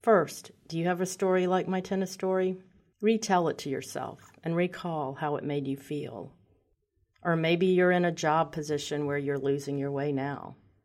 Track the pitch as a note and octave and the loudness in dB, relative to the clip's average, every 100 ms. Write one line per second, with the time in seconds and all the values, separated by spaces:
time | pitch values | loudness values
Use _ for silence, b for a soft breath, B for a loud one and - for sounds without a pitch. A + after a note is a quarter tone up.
0 | - G#3 D3 - - - _ E3 E3+ F3+ | 6 6 4 -4 -18 -20 _ -2 0 0
1 | F#3 - F#3+ F#3 F#3 F#3 - F#3 F#3 F#3+ | -2 0 2 2 4 2 0 -2 -2 -2
2 | F#3+ - F#3+ F#3 F#3 F#3 - _ _ _ | -4 -4 0 0 0 -4 -12 _ _ _
3 | G#3 A3+ A3 F#3 E3 - D3 C3 C3 - | 2 2 2 2 2 -2 -6 -6 -6 -8
4 | C3 - - - E3 E3+ F3+ F3+ F3+ D#3+ | -8 -12 -20 -10 -4 0 -2 -4 -6 -4
5 | C3+ C#3 D3+ D3 D3 C#3+ C#3 C#3 - D3+ | -6 -4 -4 -4 -2 -4 -4 -6 -6 -8
6 | - A2+ B2 _ _ _ _ _ _ _ | -8 -10 -14 _ _ _ _ _ _ _
7 | _ _ F3 E3 D#3+ E3+ F#3 F3+ F3+ F3+ | _ _ -2 0 2 4 4 6 6 4
8 | F3 E3+ D#3+ D#3 D#3+ D#3+ D3+ D3 - D3 | 2 0 2 2 2 -4 -4 -4 -2 -4
9 | D3 C#3+ C#3 C#3 C#3 C#3 C#3+ C#3+ C#3 C#3 | -2 -2 -2 -2 0 -2 -2 -4 -4 -2
10 | D3 C#3 C#3 C#3 G1+ - _ _ | -2 -2 -4 -6 -12 -18 _ _